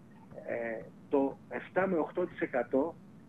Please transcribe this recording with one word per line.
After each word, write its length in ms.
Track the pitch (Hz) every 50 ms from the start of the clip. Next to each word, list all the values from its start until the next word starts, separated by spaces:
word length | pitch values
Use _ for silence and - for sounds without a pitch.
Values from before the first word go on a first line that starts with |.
| - - - - - - - - -
ε, 340 | 117 117 117 117 113 110 110 - - - - - -
το 280 | 147 139 135 135 - - - -
εφτά 380 | 127 123 - - - 185 190
με 100 | 190 185
οκτώ 280 | 156 147 - - 180 180
τοις 140 | - - -
εκατό 560 | 165 - - 123 120 - - 131 147 170 - - - - - - -